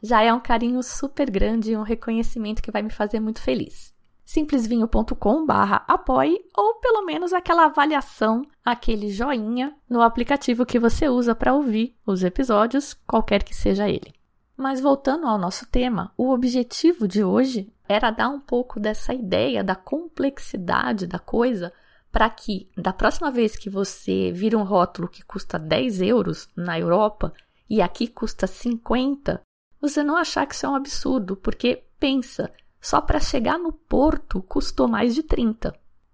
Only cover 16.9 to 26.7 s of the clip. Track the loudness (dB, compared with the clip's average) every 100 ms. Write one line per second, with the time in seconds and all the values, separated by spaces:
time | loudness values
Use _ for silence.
16.9 | 2 0 2 2 4 2 -2 -8 _ -2
17.9 | 0 0 0 -2 -4 -4 -2 -2 -4 -4
18.9 | -2 -2 -4 0 0 2 0 -2 -4 -6
19.9 | -6 -6 -4 -4 -4 -8 -6 -2 -2 0
20.9 | -2 -4 -8 -4 0 0 -2 -6 -12 _
21.9 | _ _ 2 2 0 -6 -8 -8 -6 -4
22.9 | 0 2 2 0 0 0 -2 -6 -4 -4
23.9 | -6 -4 -2 -2 -2 0 0 2 2 2
24.9 | -2 -10 -10 -14 -12 -8 -8 0 0 0
25.9 | 0 2 2 0 -4 -10 -8 -6